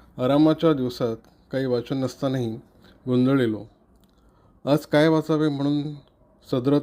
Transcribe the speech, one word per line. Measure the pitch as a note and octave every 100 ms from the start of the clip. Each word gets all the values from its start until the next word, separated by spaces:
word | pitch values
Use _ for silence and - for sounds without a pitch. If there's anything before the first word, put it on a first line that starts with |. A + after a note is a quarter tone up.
| - -
आरामाच्या | B2+ C#3+ D#3 D#3 E3
दिवसात | C#3+ B2+ - A#2+ A2+ - _ -
काही | C3 C3+
वाचन | A#2+ A#2 C#3
नसतानाही | B2+ - C#3 C3 A#2 A2+ - _ - _ B2+
गोंधळलेलो. | B2+ B2+ C#3 A#2 G#2 A2 _ _ _ _ _ _ _ _ _ C3
आज | D3+
काय | - D3 D#3+
वाचावे | D#3 D3+ D#3 D#3
म्हणून | C#3 C#3+ D3 D3+ C#3+ - _ _ _ -
सदरत | C3 C3 D3